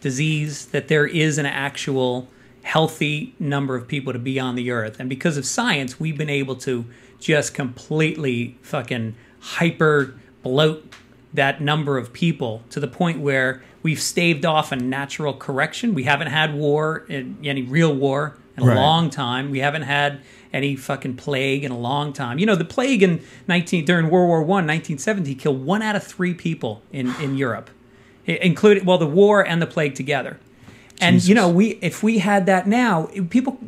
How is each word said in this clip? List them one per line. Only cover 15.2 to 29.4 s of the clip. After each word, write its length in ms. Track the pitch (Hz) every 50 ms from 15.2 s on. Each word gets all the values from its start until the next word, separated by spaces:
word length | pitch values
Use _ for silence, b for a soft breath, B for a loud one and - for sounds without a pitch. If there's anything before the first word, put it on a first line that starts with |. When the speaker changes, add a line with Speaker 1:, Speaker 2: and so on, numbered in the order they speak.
| 151 143 117
Speaker 1:
correction. 600 | - - - 139 131 151 156 - - 240 233 190
We 100 | 139 123
haven't 240 | 147 143 143 160
had 260 | 139 143 156 156 151 147
war, 520 | 143 151 143 143 151 156 156 160 151 - -
in, 280 | 156 135 127 127 - - 147
any 200 | 143 139 139 123
real 300 | 127 135 165 165 156 143
war, 420 | 131 139 135 135 143 151 147 - - - _ -
in 60 | 135 123
a 40 |
Speaker 2:
Right. 80 | 123 113
Speaker 1:
long 340 | 127 135 151 160 165 170 143
time. 400 | - 147 131 120 123 127 139 143
We 80 | 135 131
haven't 240 | 135 143 143 156 139
had 360 | 135 143 143 143 143 143 139 B B B B B B
any 240 | B 131 139 143 139
fucking 400 | - - - 139 135 - 135 117
plague 480 | - - 147 139 127 135 135 135 143 143
in 80 | 131
a 60 | 123
long 340 | 117 120 120 143 143 147 147
time. 280 | 139 - 131 120 123 160
You 60 | 208
know, 80 | 226 202
the 100 | 165 165
plague 380 | - - 247 247 277 262 196 190
in 180 | 180 165 - B B B B B
nineteen, 380 | B 175 180 170 - 190 170 147
during 240 | 165 180 170 160 151
World 180 | 180 180 180
War 140 | 170 170 160
One, 240 | 151 156 196 196 165
nineteen 320 | 151 156 165 160 - 151
seventy, 380 | 139 - 220 214 196 160 139 135
killed 280 | - - 151 131 131 131
one 180 | 151 196 214 220
out 120 | 214 208
of 80 | 190 -
three 300 | - - - 180 180 170
people 480 | 175 - 170 160 - 139 113 107 110 - -
in, 220 | - 139 123 123 127 -
in 160 | 151 135 135
Europe, 320 | 135 135 117 107 107 117 - - _ - b b b b b b b b
i-, 40 | 170 165 -
including, 420 | 180 180 - - 214 208 208 196 190
well, 140 | 180 180
the 80 | 160 165
war 400 | 143 147 190 202 208 208 196